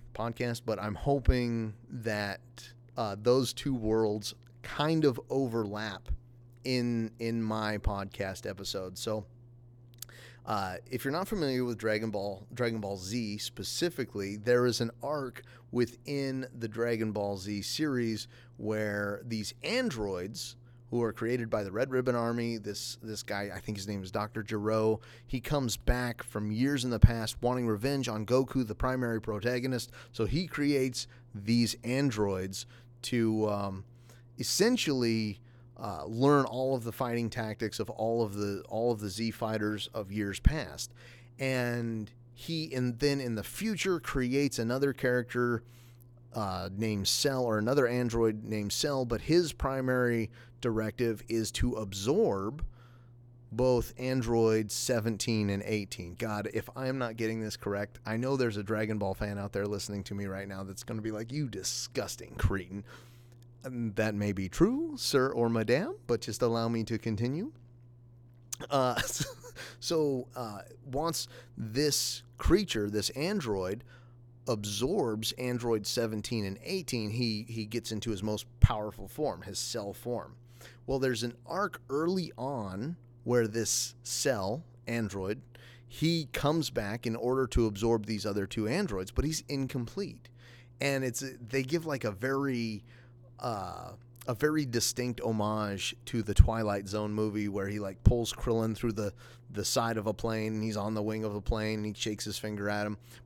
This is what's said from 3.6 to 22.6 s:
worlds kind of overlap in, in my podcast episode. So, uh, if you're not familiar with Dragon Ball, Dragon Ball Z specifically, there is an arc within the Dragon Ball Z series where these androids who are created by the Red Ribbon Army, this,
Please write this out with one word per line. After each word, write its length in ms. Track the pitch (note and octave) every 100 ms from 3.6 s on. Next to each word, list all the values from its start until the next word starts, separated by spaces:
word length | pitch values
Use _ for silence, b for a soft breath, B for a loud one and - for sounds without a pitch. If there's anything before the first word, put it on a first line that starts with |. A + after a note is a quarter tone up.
| C#3+
worlds 600 | B2+ G#2+ A2 A2 G#2+ G#2 - - -
kind 420 | - - D3+ D#3+
of 160 | D3 A2+ -
overlap 760 | C3 B2+ A2+ G#2 G#2 G#2+ F#2 - - - - - -
in, 480 | C3 B2+ A#2+ A#2 A2 A#2
in 220 | A#2 A#2
my 380 | A2 A2 G#2+ G#2
podcast 680 | A2 G2 G2 - F#2+ F#2+ G2
episode. 480 | G2 G2 G2 F#2 F#2+
So, 280 | A2+ G#2+ G2+ - - - - - - - - B B B -
uh, 320 | G#2 F#2 F#2 -
if 140 | B2
you're 80 | C3+
not 160 | D#3+ G3
familiar 380 | G#3 C#3+ B2+ B2
with 120 | A2+
Dragon 340 | A2 G#2+ A2
Ball, 360 | G2+ G2+ F#2+ A2+
Dragon 260 | B2 A#2+ A2+
Ball 160 | G2+ G2
Z 440 | F#2 A#2+ A2 G#2
specifically, 1000 | - - G#2 - E3+ E3 A#2 G#2 G2 G#2
there 280 | A2+ B2 B2
is 140 | A2+
an 100 | A#2 -
arc 400 | C#3 D3 C3 - - B B
within 760 | B2 A#2 - - C#3+ C3+ C3 B2+ A#2+
the 100 | A2
Dragon 440 | G#2+ A#2+ A2+ A2
Ball 240 | G#2 G2+ G2
Z 260 | G2+ G#2
series 640 | - - D3+ B2+ A2+ G#2+ - B B B
where 680 | G#2+ G#2+ G#2+ G#2 G2+ G2+ A#2+
these 280 | A2 G2 -
androids 920 | D3+ A#3+ A#3+ A#2+ G2+ F2+ F#2+ D#3 - - B B -
who 120 | A#2+
are 120 | A2+
created 360 | - A2+ B2 A2+
by 140 | A2+
the 80 | G2
Red 180 | G2+ C3+
Ribbon 260 | B2+ B2+ A#2+
Army, 420 | A#2 A#2 A#2
this, 400 | A2+